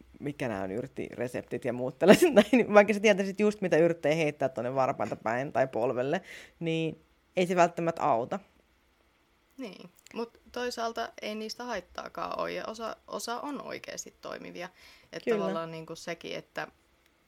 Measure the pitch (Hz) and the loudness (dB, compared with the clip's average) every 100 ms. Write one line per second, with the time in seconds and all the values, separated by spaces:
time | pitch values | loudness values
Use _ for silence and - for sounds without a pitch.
0 | - - 143 139 135 98 95 101 131 - | -20 -12 -10 -6 -4 -2 -4 -4 -6 -8
1 | - - 123 - - 120 127 120 127 - | -10 -6 -6 -6 -6 -6 -4 -4 -4 4
2 | 165 - 359 208 208 254 - 208 208 202 | 8 10 8 6 6 6 6 8 8 6
3 | 214 190 196 190 208 208 185 156 170 165 | 4 4 0 0 0 0 2 4 4 4
4 | 143 156 151 147 135 - 120 135 131 107 | 0 2 0 0 -4 -2 -4 0 0 0
5 | 104 104 107 120 139 113 135 110 123 120 | -4 -4 -4 -2 -2 0 0 0 -2 0
6 | 131 180 - - - - 165 160 160 160 | -2 -4 -6 -18 -18 -8 -4 -2 -2 -6
7 | _ _ _ - 180 180 170 170 165 165 | _ _ _ -2 0 4 4 2 -2 0
8 | 147 117 127 202 - _ _ _ _ _ | 2 2 0 -6 -10 _ _ _ _ _
9 | _ _ _ _ _ - 240 - 180 _ | _ _ _ _ _ -16 -16 -16 -20 _
10 | - 214 233 _ _ - 247 240 233 233 | -16 -10 -10 _ _ -8 -6 -4 -6 -4
11 | 233 - - 214 220 - 247 208 - - | -8 -8 -10 -8 -10 -10 -8 -8 -10 -12
12 | - - 87 - 85 - - 220 226 - | -12 -8 -6 -4 -6 -6 -8 -10 -10 -12
13 | - - 226 240 285 269 - - - - | -10 -10 -8 -8 -8 -10 -10 -12 -12 -12
14 | - - - - - 175 180 _ - - | -14 -16 -14 -14 -14 -12 -14 _ -20 -20
15 | _ 165 - 220 165 165 165 160 160 160 | _ -8 -2 -2 -2 -4 -6 -10 -14 -14
16 | - 170 - - - - 156 - _ _ | -10 -10 -10 -12 -12 -12 -12 -14 _ _
17 | _ _ | _ _